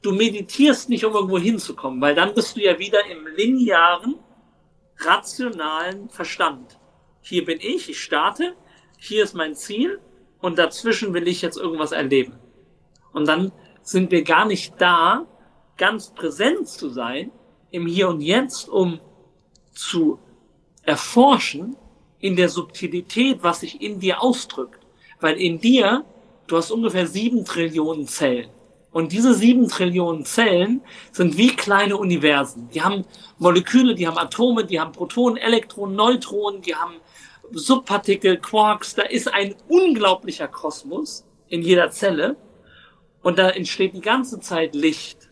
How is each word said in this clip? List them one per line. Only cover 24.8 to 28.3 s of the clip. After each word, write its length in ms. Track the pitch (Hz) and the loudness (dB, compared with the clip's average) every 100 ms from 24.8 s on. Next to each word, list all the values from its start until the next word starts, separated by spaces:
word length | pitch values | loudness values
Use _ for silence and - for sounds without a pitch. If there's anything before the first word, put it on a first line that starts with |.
| _ _ _ - | _ _ _ -4
Weil 180 | 131 - | -2 0
in 220 | 180 165 | -2 0
dir, 460 | 226 262 196 247 - - _ _ - | 4 4 4 0 -4 -20 _ _ -2
du 100 | 165 | -2
hast 140 | 165 | -2
ungefähr 360 | 226 226 185 175 | -2 -2 -2 -2
sieben 360 | 190 226 247 | -2 -2 -2
Trillionen 640 | 190 170 165 160 156 160 139 | -4 -4 -2 -2 -4 -4 -8
Zellen. 420 | - 139 | -2 0